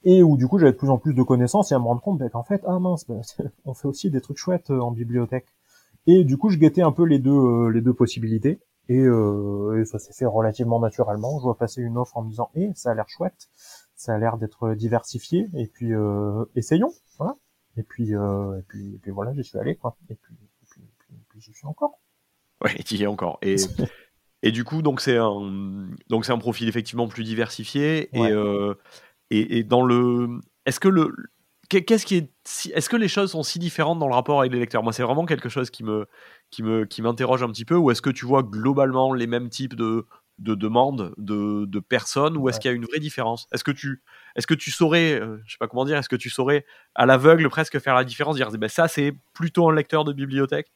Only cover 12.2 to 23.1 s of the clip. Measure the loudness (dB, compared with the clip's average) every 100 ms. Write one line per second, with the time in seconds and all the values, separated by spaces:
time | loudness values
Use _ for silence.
12.2 | -10 -8 -6 -4 -6 -4 -6 -4 -6 -6
13.2 | -8 _ -20 _ -20 -20 _ _ -6 -2
14.2 | -2 -2 -8 _ -4 -2 -2 -2 -4 -12
15.2 | -4 -2 -2 -6 -8 _ -4 0 0 -2
16.2 | -4 -4 -4 -6 0 0 0 -4 _ _
17.2 | -8 -8 _ _ _ -12 -12 -6 -4 -2
18.2 | -2 -4 -4 -8 -12 -16 -14 -14 -12 -8
19.2 | -6 -6 -8 -8 -6 -6 -8 -12 _ -20
20.2 | _ -20 _ _ _ _ -20 _ _ -20
21.2 | _ -20 -20 -20 -16 -6 -6 -8 _ _
22.2 | _ _ _ _ -6 -6 -8 -4 -4